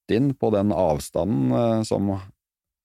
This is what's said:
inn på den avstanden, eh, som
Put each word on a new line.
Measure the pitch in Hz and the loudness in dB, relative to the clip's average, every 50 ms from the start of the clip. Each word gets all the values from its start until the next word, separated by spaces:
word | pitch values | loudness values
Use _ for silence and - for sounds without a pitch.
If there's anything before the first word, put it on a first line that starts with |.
| _ - | _ -2
inn | 87 113 135 143 135 | 0 2 2 0 0
på | - - 113 | 0 0 0
den | 107 98 98 104 90 | 2 2 2 2 2
avstanden, | 78 92 80 76 - - - - - 85 95 120 135 131 127 123 | 2 2 0 0 -2 -4 -4 -4 -2 -2 0 0 0 0 0 0
eh, | 123 120 117 113 110 110 | 0 0 0 0 0 0
som | - 110 101 98 101 95 95 95 98 - _ _ _ _ _ _ _ _ _ | -2 -2 -2 -2 -2 -4 -6 -10 -14 -20 _ _ _ _ _ _ _ _ _